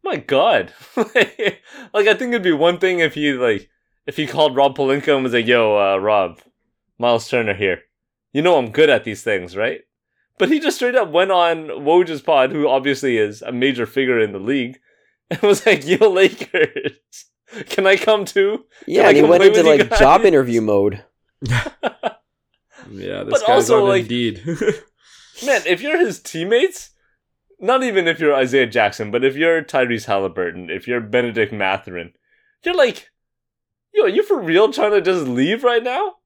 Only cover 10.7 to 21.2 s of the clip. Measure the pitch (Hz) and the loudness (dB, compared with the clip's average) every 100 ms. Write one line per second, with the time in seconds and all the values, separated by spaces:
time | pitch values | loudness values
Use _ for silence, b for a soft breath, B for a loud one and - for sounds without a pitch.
10.7 | - 247 247 190 156 190 180 170 165 156 | -2 0 0 0 0 2 2 2 0 -8
11.7 | - 143 175 175 151 - 147 131 151 147 | -8 0 2 2 -4 0 2 2 0 0
12.7 | 135 131 135 139 117 104 104 - 120 135 | 0 -2 -2 -2 0 -2 -4 -12 -2 -2
13.7 | 123 113 - 131 120 107 98 101 139 120 | -2 -4 -2 0 0 -2 -4 -6 -4 -6
14.7 | 131 _ _ _ _ _ 165 208 196 - | -12 _ _ _ _ _ -2 0 2 2
15.7 | 180 139 180 214 185 190 - - 185 151 | 0 0 2 2 4 2 0 -8 -2 -2
16.7 | - 139 - _ - - _ _ 226 B | -2 -10 -12 _ -20 -20 _ _ -18 B
17.7 | - 190 196 - 214 190 196 196 220 _ | 0 2 2 2 0 0 0 0 -2 _
18.7 | b b - - 147 151 180 196 214 160 | b b 4 6 6 6 8 6 6 4
19.7 | 147 135 - 127 175 220 156 127 117 107 | 4 4 4 6 6 6 4 2 0 2
20.7 | 104 101 101 _ _ | 2 0 -4 _ _